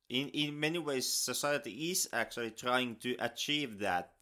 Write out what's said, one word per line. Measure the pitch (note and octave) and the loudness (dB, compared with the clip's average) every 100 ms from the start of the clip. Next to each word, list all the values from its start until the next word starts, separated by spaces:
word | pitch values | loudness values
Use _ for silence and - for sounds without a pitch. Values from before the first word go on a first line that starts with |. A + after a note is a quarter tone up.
| _ | _
In, | B2 C#3+ | -2 0
in | - D3 D3 | 0 -2 0
many | D3+ E3+ | 0 0
ways, | D3 C3+ B2+ | 0 0 2
society | - - B2 D3 D3 B2 G#2 D#3+ | 0 0 0 2 0 -2 -4 -2
is | F#3 - | 0 0
actually | A#2 A2 - A#2 | 0 -2 -2 -4
trying | - B2 B2+ B2 A2+ | -2 2 2 2 -2
to | B2 B2 | -2 0
achieve | A#2+ - - D3 C#3 G#2 | -2 -2 0 0 0 -2
that | G2+ F2+ - _ | 2 2 0 _